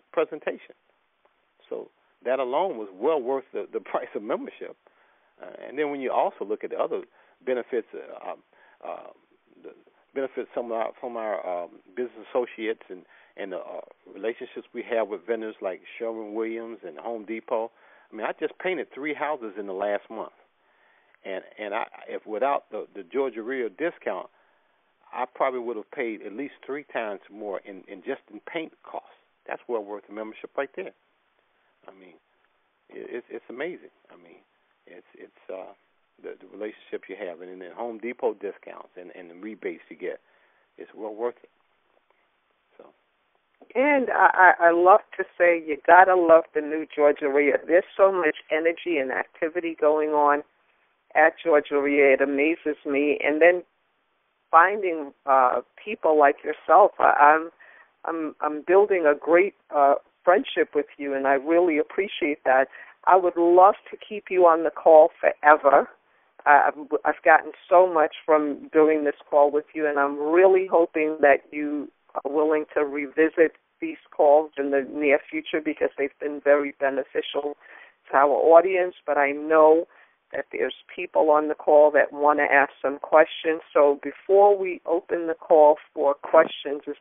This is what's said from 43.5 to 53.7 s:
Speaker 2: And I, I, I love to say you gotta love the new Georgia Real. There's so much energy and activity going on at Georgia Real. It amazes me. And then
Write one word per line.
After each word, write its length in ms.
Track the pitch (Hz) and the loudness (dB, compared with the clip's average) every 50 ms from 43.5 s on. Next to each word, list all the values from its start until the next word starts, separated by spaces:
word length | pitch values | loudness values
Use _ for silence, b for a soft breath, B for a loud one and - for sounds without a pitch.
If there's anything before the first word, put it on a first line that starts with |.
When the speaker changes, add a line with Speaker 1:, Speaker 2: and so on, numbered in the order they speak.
| _ _ - _ - | _ _ -18 _ -4
Speaker 2:
And 340 | 233 269 294 294 269 240 202 | -2 0 2 2 0 0 -2
I, 440 | - - 190 - - - 185 175 - - | -4 -2 -2 -2 0 4 4 4 4 4
I, 80 | 170 | 2
I 40 | 170 | 2
love 300 | 170 170 180 185 208 - - _ - | 2 4 4 4 4 4 2 _ -12
to 60 | - 185 - _ | -12 -12 -10 _
say 200 | - 175 175 170 170 156 | -2 0 0 0 -2 -4
you 120 | 156 147 143 - | -8 -10 -4 2
gotta 300 | 165 170 180 190 185 185 | 6 8 8 8 6 4
love 300 | 185 170 165 165 165 165 - - | 2 4 6 6 4 4 2 -6
the 80 | 156 | -8
new 240 | 151 147 156 156 156 - - | -6 -6 -6 -8 -8 -8 -2
Georgia 360 | 151 147 147 147 - 151 139 | 2 2 2 2 0 -2 -2
Real. 280 | 135 147 147 139 - - - | 0 0 0 0 0 -2 -2
There's 180 | 147 160 190 208 - - | 0 0 0 0 0 0
so 160 | - 196 196 | 2 2 2
much 260 | 196 180 160 151 - - - - | 2 2 -2 -2 -2 -4 -8 -6
energy 460 | 156 156 165 165 170 - - 175 165 | -4 -2 -2 -2 -4 -4 -6 -6 -4
and 140 | 143 135 131 | -4 -4 -4
activity 640 | 117 95 - _ _ - 170 156 160 180 165 165 160 - | -6 -8 -8 _ _ -8 -6 -6 -6 -6 -8 -8 -6 -2
going 300 | 156 151 156 156 151 151 | 0 0 0 0 -2 -2
on 340 | 151 147 147 147 143 147 147 _ _ _ _ _ _ _ _ _ _ _ _ _ - | 0 2 2 2 2 0 -2 _ _ _ _ _ _ _ _ _ _ _ _ _ 0
at 180 | 156 151 160 - - - | 2 2 2 2 -2 -2
Georgia 360 | 165 151 147 147 - 147 143 | 0 2 0 0 0 -4 -2
Real. 340 | 139 143 143 143 139 139 135 | -2 0 2 4 4 4 4
It 80 | 131 | 2
amazes 560 | 139 139 143 139 147 156 165 - - 151 143 - - | 0 0 -2 -2 -2 -2 -2 -4 -6 -8 -8 -8 -8
me. 340 | 151 139 139 147 147 139 - - | -6 -4 -2 -2 -2 -4 -4 -4
And 180 | 147 151 156 | -2 0 4
then 220 | 160 175 180 180 - _ | 4 4 4 2 -4 _